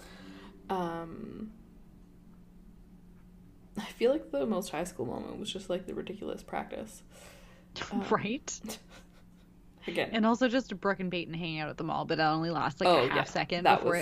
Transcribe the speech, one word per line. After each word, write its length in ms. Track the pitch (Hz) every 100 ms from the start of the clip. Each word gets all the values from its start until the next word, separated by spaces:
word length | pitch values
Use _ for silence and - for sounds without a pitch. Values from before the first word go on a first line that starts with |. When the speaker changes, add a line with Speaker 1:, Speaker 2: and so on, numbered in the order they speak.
| - - - - - - -
Speaker 1:
Um, 840 | 190 175 165 165 - - - 214 - - - - - - - - - - - - - - - - - - - - - - -
I 60 | -
feel 260 | - 233
like 200 | 311 -
the 160 | 277 254
most 220 | 185 -
high 120 | 147 180
school 200 | - 123
moment 320 | - - -
was 160 | 214
just, 160 | - -
like, 160 | 180 180
the 80 |
ridiculous 480 | - - - - -
practice. 600 | - - - - - - - - - - - - - -
Speaker 2:
<laughs> 160 | -
Speaker 1:
Um, 120 | 202 196
Speaker 2:
Right? 680 | 202 196 269 - - 214 -
Speaker 1:
<laughs> 0 | - - - - - - - - - - -
Again. 220 | 175 -
Speaker 2:
And 120 | 226 220
also 220 | 233 254
just 320 | 254 - 190
Brooke 200 | 196 190
and 120 | 185
Peyton 220 | 175 -
hanging 260 | 165 175 156
out 100 | 151
at 80 | -
the 60 |
mall, 220 | 165 147 151
but 120 | 160
that 140 | 156
only 180 | 160 165
lasts, 320 | 156 123 -
like, 80 | 180
Speaker 1:
Oh, 160 | 165 127
Speaker 2:
a 20 |
half 80 | 151
Speaker 1:
yeah. 80 | -
Speaker 2:
second 400 | 175 - 175 180
Speaker 1:
That 140 | -
Speaker 2:
before 140 | -
Speaker 1:
was 80 | 170